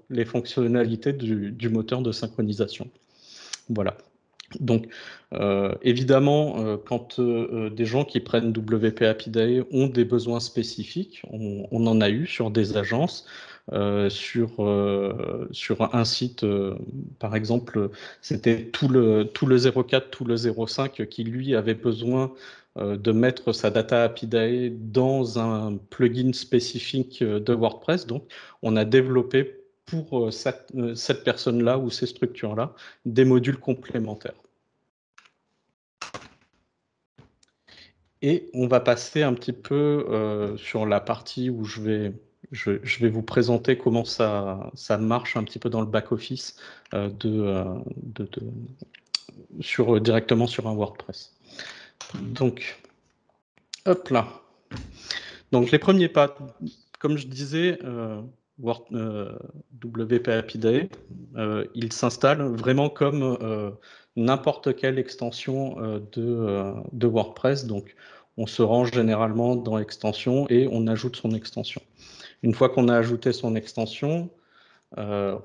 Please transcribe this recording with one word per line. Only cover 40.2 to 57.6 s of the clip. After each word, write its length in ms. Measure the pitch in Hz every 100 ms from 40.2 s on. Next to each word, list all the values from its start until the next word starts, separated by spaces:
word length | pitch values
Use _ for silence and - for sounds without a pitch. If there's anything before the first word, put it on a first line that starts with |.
| 107 104 104 104
sur 300 | - 110 107
la 120 | 101
partie 520 | 101 107 - - 127
où 160 | 117 107
je 160 | 113
vais, 300 | 107 107 101 104 _ _ -
je, 260 | 117 - 101
je 180 | 117 -
vais 100 | 117
vous 100 | 113
présenter 560 | 113 127 120 117 117 123
comment 300 | 123 117 113
ça, 640 | - 110 101 98 95 -
ça 240 | - - 107
marche 400 | 110 120 120 117
un 80 |
petit 140 | 107 113
peu 100 | 120
dans 140 | 113
le 40 | 110
back-office, 680 | 107 - 113 - 131 - - - - -
euh, 160 | 101 101 104
de, 80 | 110 107
euh, 220 | 101 95 92 92 - -
de, 280 | - 110
de, 180 | 107 - 110 113 120 131 - - _ - - - - -
sur, 400 | - - 113 110
directement 460 | 110 113 113 117 117
sur 200 | - 110
un 60 |
WordPress. 640 | 107 98 - - - - _ _ - - - - - - -
Donc, 580 | 113 120 127 - - - - _ _ _ _ _ _ _ - -
hop 240 | 190 180 -
là. 180 | 123 101 - _ _ - - - - - - - - -
Donc, 180 | 127 120
les 80 | 147
premiers 300 | - 190 170
pas, 260 | 156 143 - 131 - - - _ -
comme 180 | 147 151
je 80 | 131
disais, 520 | 131 139 156